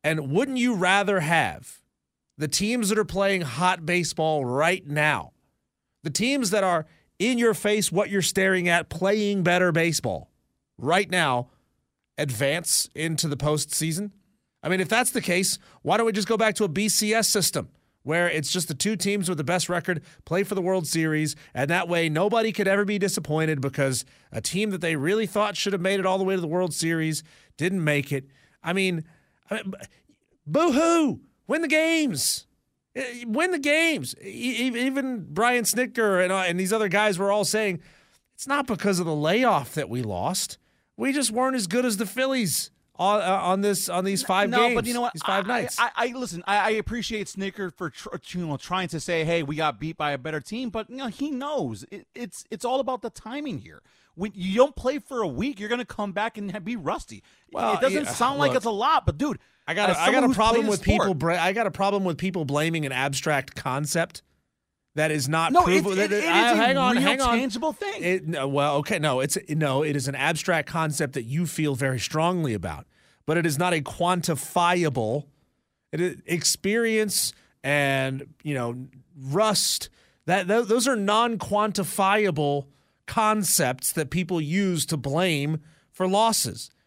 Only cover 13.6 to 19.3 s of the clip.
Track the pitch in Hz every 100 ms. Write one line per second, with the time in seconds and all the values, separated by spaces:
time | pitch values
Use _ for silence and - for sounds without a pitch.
13.6 | - - 160 160 208 - _ _ _ _
14.6 | 156 185 180 226 247 240 180 175 185 -
15.6 | - - 135 208 226 208 196 226 220 -
16.6 | 208 151 214 - 208 226 214 202 156 151
17.6 | - _ _ _ 143 165 175 156 143 180
18.6 | 160 143 202 220 196 202 180